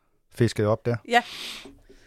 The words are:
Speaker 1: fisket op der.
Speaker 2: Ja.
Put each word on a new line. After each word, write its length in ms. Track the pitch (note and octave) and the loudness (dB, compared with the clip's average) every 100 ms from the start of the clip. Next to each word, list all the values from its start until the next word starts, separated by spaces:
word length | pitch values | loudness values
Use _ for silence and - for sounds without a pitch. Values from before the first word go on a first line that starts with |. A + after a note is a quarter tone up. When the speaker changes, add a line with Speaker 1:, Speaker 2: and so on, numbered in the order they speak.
| _ _ _ | _ _ _
Speaker 1:
fisket 360 | - A#2 - G#2 | 0 0 2 0
op 200 | A2 A#2+ | 0 0
der. 100 | A#2 - | -4 2
Speaker 2:
Ja. 140 | A#3 - - - - - - _ - | 2 2 -12 -12 -14 -18 -20 _ -20